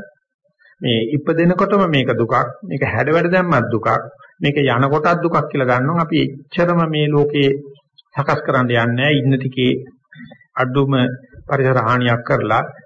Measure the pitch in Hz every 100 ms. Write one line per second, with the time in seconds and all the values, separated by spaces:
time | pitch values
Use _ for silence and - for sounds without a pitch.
0 | - _ _ _ _ _ _ - 127 113
1 | 113 147 147 160 175 180 196 202 190 143
2 | 127 131 117 127 143 - 185 147 139 107
3 | 131 160 170 185 180 147 113 113 104 117
4 | - - - - 151 143 143 120 139 151
5 | 165 170 165 165 147 147 127 123 131 170
6 | 160 160 135 135 - - 175 175 160 151
7 | 151 147 143 147 139 139 - - _ _
8 | _ - 139 147 - 135 123 120 117 120
9 | 139 147 131 135 131 131 127 127 - -
10 | _ - - - _ - 127 131 139 135
11 | 123 127 - - - 139 131 127 113 123
12 | 123 117 120 135 110 113 - -